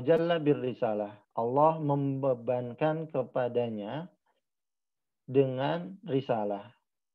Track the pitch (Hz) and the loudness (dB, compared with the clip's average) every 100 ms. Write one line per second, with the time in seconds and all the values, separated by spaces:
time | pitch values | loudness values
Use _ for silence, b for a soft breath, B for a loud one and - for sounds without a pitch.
0 | 123 165 170 170 147 127 123 110 117 107 | 4 4 4 2 2 2 -2 -2 -2 -2
1 | 104 107 _ - 117 135 156 160 147 143 | -4 -10 _ -4 0 4 4 4 0 0
2 | 139 135 135 120 117 123 123 117 156 160 | 0 0 0 0 -2 -2 -4 -2 0 0
3 | 160 135 120 139 123 120 117 107 101 139 | -2 -4 -2 -2 0 0 -2 -4 -6 -8
4 | 180 _ _ _ _ _ _ _ _ _ | -10 _ _ _ _ _ _ _ _ _
5 | _ _ - 131 135 127 143 170 185 190 | _ _ 0 2 2 0 -2 -2 -6 -12
6 | - 135 - 117 104 101 117 _ _ _ | -4 -2 0 0 -2 -4 -10 _ _ _
7 | _ | _